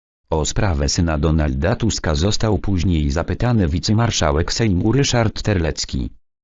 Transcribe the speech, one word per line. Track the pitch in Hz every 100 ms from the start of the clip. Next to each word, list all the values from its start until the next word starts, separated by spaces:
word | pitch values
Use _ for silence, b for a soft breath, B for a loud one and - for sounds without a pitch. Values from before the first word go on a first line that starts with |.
| _ _ -
O | 80
sprawę | 71 - 101 71 69
syna | - 85 73
Donalda | 78 80 76 67 85 120
Tuska | 110 - 87
został | 73 98 - 110 90
później | - 92 90 82 76
zapytany | 78 80 87 117 113 82
wicemarszałek | 80 - 104 117 - 78 71 -
Sejmu | - 113 90 104
Ryszard | 131 139 123 107 -
Terlecki. | - 95 78 - - 67 - - _ _